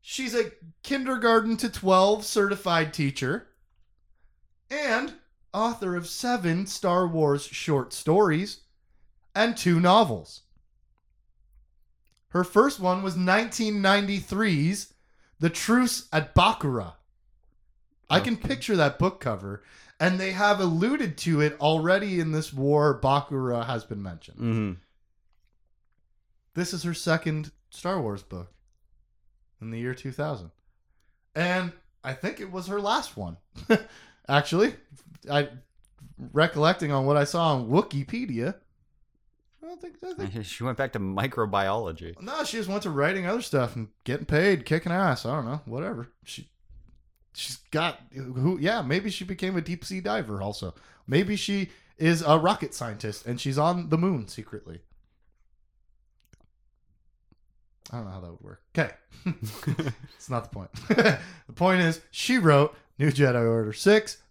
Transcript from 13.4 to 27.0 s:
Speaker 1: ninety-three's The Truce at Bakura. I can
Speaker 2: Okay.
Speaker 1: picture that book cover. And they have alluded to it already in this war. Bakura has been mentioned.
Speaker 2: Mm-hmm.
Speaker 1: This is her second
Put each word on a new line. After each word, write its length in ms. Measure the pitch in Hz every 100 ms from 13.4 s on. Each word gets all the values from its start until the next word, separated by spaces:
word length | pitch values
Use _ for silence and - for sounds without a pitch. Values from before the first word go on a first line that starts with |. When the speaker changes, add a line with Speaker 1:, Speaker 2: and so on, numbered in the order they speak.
| 226 - 220 208
Speaker 1:
ninety-three's 1120 | 196 202 202 202 - 190 220 156 156 196 - _ _ _ _ _
The 100 | 165
Truce 580 | 165 - 233 247 - -
at 220 | 156 151 -
Bakura. 580 | 190 226 143 120 90 - _ _ _ _ _ _ _ _ _ _ _
I 100 | 165
can 160 | 208 233
Speaker 2:
Okay. 120 | -
Speaker 1:
picture 280 | 269 - 196
that 240 | 147 -
book 200 | 180 -
cover. 440 | 127 101 98 101 _ - - _
And 200 | 170 185
they 120 | 190
have 280 | 185 208 202
alluded 580 | 185 165 214 302 226 147
to 220 | 170 156
it 160 | 151 147
already 580 | 147 160 160 190 208 180
in 120 | 160
this 200 | 156 151
war. 480 | 135 139 147 147 127
Bakura 680 | 135 143 139 139 127 120 113
has 200 | 120 -
been 160 | 104
mentioned. 360 | 98 85 - -
Speaker 2:
Mm-hmm. 340 | 117 113 107 87 _ _ _ _ _ _ _ _ _ _ _ _ _ _ _ _ _
Speaker 1:
This 200 | - 175
is 100 | 180
her 100 | 175
second 580 | 165